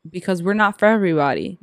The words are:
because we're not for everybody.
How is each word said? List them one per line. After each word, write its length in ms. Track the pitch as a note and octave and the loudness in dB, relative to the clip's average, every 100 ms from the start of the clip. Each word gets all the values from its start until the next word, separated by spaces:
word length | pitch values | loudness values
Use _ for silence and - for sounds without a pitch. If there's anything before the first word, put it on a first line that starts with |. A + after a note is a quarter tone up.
| D#3+ | -16
because 340 | F3+ F3+ F#3 | -10 -4 -2
we're 100 | E3+ | -2
not 240 | G#3 G#3 G#3 | 0 0 2
for 80 | G#3 | 2
everybody. 720 | A3 F#3+ D#3 C#3+ G2 - F3+ | 4 2 2 0 -2 -6 -10